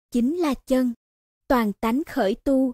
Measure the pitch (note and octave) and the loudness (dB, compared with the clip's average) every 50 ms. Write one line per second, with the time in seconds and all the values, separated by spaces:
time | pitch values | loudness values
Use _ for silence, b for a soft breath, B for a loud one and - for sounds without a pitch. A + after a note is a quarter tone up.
0 | _ _ - A#3+ A3+ B3+ E4 F4+ F4 D4+ C4 - - - C4 B3+ B3+ B3 A#3 - | _ _ -2 0 0 0 0 0 0 -2 -2 -4 -4 -2 0 0 0 0 -4 -6
1 | _ _ _ _ _ _ _ _ _ - C4+ B3 A3+ G#3 G3 _ - A3+ A#3 C4+ | _ _ _ _ _ _ _ _ _ 0 0 0 0 0 -2 _ -2 -2 -2 -2
2 | E4+ - - C#4 A3 F#3+ A#3 - - C#4+ C4+ C4 C4 C4 | -4 -4 -2 -2 0 0 -2 -2 -2 0 2 2 2 0